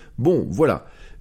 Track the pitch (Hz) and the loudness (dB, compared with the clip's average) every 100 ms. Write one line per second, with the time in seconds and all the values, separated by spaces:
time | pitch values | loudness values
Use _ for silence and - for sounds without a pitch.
0 | - - 143 156 67 95 151 82 - - | -16 -2 0 2 0 0 2 0 -6 -20
1 | - - | -20 -2